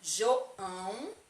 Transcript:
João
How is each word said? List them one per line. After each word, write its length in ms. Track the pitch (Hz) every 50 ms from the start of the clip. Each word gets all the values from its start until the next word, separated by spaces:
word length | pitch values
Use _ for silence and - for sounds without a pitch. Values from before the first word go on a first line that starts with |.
João 1120 | - - - - 214 240 254 254 - - - - 190 190 180 185 185 190 208 233 277 381 440 - -